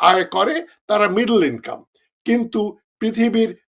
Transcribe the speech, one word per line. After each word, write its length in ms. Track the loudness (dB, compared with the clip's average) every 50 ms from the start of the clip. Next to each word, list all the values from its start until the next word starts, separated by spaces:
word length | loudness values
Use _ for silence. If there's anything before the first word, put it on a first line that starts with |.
| 2 4
আয় 160 | 4 2 0 -2 -2
করে, 200 | -2 -2 0 -2 -4 -6 -10 _ _ _ -2
তারা 160 | 0 0 0 0 0
মিডল 260 | 0 0 2 2 2 2 0
ইনকাম। 280 | -2 -6 -10 -12 -14 -14 -16 _ _ _ _ _ _ _ -2
কিন্তু 360 | 0 0 0 0 -2 -4 -4 -4 -4 -8 _ _ _ _ -6
পৃথিবীর, 520 | -6 -4 0 0 0 2 2 0 0 -2 -4 -10 _ _